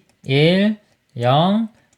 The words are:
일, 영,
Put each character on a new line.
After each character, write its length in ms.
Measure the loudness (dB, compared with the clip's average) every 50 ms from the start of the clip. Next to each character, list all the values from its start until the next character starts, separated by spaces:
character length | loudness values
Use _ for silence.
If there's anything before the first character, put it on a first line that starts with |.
| _ _ _ _ _
일, 520 | -4 0 2 2 2 2 2 0 -2 -2 -6 _ _ _ _ _ _ _
영, 520 | -4 -2 0 2 2 0 0 0 -2 -4 -6 -12 _ _ _ _